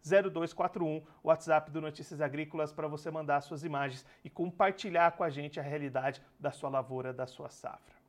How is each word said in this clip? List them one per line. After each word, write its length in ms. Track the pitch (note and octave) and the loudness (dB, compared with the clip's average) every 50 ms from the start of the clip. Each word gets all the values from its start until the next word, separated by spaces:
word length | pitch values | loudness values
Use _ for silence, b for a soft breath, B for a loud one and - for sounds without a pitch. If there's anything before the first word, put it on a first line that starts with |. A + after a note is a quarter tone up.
| _ | _
zero 240 | D3 F#3 G3 G3 F#3+ | 6 6 6 6 6
dois 240 | D#3 E3 E3 E3 | 0 0 -2 -2
quatro 320 | - - F3+ F3+ - G#3 F3 | 0 0 -2 0 0 0 0
um, 200 | D#3 D3+ D#3 D#3 B B B | 0 0 -2 -6 B B B
o 60 | _ D#3 | _ 4
WhatsApp 420 | D#3+ D#3+ - D#3+ D#3 D#3 D#3 D3 | 4 4 6 4 4 4 4 2
do 100 | C#3+ D#3+ | -6 -6
Notícias 400 | D#3 D#3 D3 - D3 - D3+ C#3+ | -6 -6 -8 -8 -12 -12 -4 -2
Agrícolas, 520 | D3+ C#3+ C3 D3 D#3 D3+ - D#3+ D3+ D3+ | -2 -2 0 -4 -6 -4 -2 -4 -4 -2
pra 160 | D3+ - D#3 D3+ | -2 -6 -4 -4
você 240 | D3 D3 D3+ E3+ | -4 -6 -6 -6
mandar 280 | D#3 D#3+ D#3 D3 C#3+ C#3+ | -6 -6 -2 0 0 0
suas 200 | C#3+ - E3 D3 | 0 -2 -10 -6
imagens 420 | D3 E3 D3 C#3 C#3 C#3 B2+ C3 B B B B B | -6 -4 -2 -2 -2 -2 -4 -10 B B B B B
e 40 | C#3+ | -16
compartilhar 840 | - - E3 F3+ F3 - G#3 F#3+ F#3+ F#3+ - G#3 E3+ E3+ E3+ E3+ | -6 -4 -4 -4 2 2 2 2 2 0 -6 0 4 6 6 6
com 100 | E3 - | 6 4
a 80 | F3+ E3 | -2 -2
gente 300 | C3+ C#3+ D3 D3 C#3+ E3 | -2 -4 -8 -6 -6 -8
a 20 | |
realidade 580 | C#3 C#3+ D3 D3+ C#3+ C#3 B2+ C3 B2+ C#3 C#3 - b b b | -6 -4 -4 -4 -4 -2 -2 0 0 0 -4 -4 b b b
da 140 | _ C#3+ C#3+ | _ -4 -4
sua 180 | - - - - | -4 -4 -6 -2
lavoura, 440 | C3+ C3+ B2+ A#2 C3 B2+ B2 B2+ | -2 -2 -2 -2 -6 -6 -4 -6
da 160 | B2+ B2+ B2+ B2 | -4 -6 -6 -8
sua 200 | - - D3 B2+ | -8 -14 -14 -14
safra. 480 | - - - - - - _ - - _ _ | -14 -12 -12 -12 -12 -12 _ -20 -20 _ _